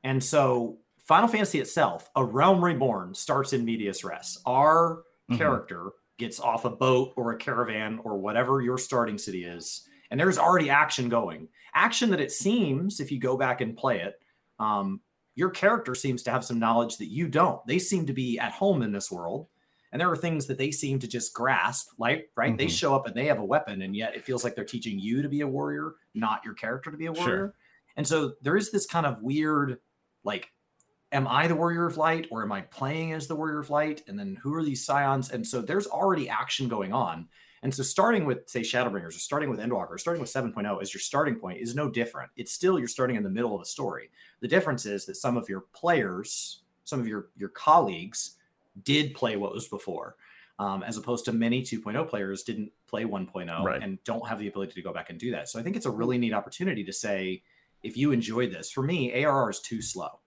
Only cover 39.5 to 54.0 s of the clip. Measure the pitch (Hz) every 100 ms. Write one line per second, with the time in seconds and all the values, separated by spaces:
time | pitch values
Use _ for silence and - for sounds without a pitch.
39.5 | 104 113 110 85 85 - 170 131 135 120
40.5 | - 104 92 98 - - 139 151 117 92
41.5 | 90 117 131 151 120 117 - - - -
42.5 | - 180 180 120 - 127 117 98 98 120
43.5 | 98 85 - 123 71 53 _ - _ 123
44.5 | 175 185 135 107 101 - - 127 120 -
45.5 | 95 - - 170 165 101 90 101 - -
46.5 | - _ _ - 139 113 107 - - 98
47.5 | - - 165 117 87 95 - - - _
48.5 | _ _ 101 98 147 143 131 117 104 101
49.5 | 110 - 101 - 80 - - - - _
50.5 | - 101 98 90 107 110 117 - 113 117
51.5 | 123 127 113 104 120 160 110 98 98 -
52.5 | 107 107 _ _ 107 113 98 90 92 85
53.5 | 82 87 67 104 95